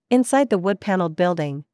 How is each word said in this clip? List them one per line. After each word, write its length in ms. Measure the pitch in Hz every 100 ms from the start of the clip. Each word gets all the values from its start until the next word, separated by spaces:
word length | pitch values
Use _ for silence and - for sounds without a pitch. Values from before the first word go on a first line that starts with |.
| -
Inside 400 | 247 247 269 277
the 80 | 202
wood-paneled 600 | 180 202 - 190 170 160
building, 480 | 180 170 147 139 -